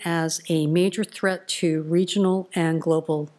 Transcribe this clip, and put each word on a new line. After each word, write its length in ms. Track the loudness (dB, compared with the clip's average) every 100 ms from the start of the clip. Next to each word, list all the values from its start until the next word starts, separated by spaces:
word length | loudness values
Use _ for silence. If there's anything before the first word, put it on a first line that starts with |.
| -2
as 360 | -2 -2 -4 -2
a 200 | 0 2
major 360 | 2 2 0
threat 440 | -6 -2 -2 -2 -6
to 340 | -2 0 0
regional 640 | 0 0 2 2 2 2 -2
and 260 | -2 0 0
global 520 | 0 0 0 -4 -4